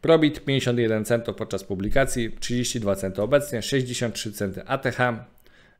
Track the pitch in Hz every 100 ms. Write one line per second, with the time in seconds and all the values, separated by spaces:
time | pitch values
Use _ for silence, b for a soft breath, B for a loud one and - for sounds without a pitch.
0 | 165 165 151 143 - 139 123 120 113 110
1 | 104 120 113 101 107 98 - 95 101 139
2 | 135 - 113 - - 123 120 123 104 98
3 | 98 95 104 143 139 120 - 139 123 120
4 | 120 107 110 101 101 92 - 135 135 117
5 | 127 113 123 _ b b b b